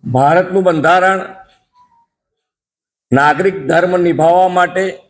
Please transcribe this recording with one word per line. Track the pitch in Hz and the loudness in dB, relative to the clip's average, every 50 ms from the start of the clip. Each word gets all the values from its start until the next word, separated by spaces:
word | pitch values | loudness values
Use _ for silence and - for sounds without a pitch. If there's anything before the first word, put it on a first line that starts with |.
| - | -8
ભારતનું | - 120 127 135 143 160 180 185 180 180 196 190 185 | -2 -2 0 2 2 2 2 0 0 -2 0 0 0
બંધારણ | 165 156 139 160 175 185 180 190 190 190 - - - - - _ _ _ _ _ _ _ _ _ _ _ _ _ _ _ _ _ _ _ _ _ _ _ _ _ _ _ _ _ _ _ _ _ | 0 0 0 2 2 2 2 0 0 -2 -6 -12 -16 -20 -20 _ _ _ _ _ _ _ _ _ _ _ _ _ _ _ _ _ _ _ _ _ _ _ _ _ _ _ _ _ _ _ _ _
નાગરિક | 123 135 139 147 151 139 185 196 190 - 139 135 | -2 0 2 2 0 0 -2 -2 -2 -4 -6 -2
ધર્મ | 165 165 175 185 185 180 | -2 0 0 0 -2 0
નિભાવવા | 175 170 160 131 156 165 170 180 185 180 | 0 -2 0 0 2 2 4 2 2 2
માટે | 180 180 180 165 - 185 190 190 - - _ | 2 0 0 0 -2 -4 -6 -6 -8 -12 _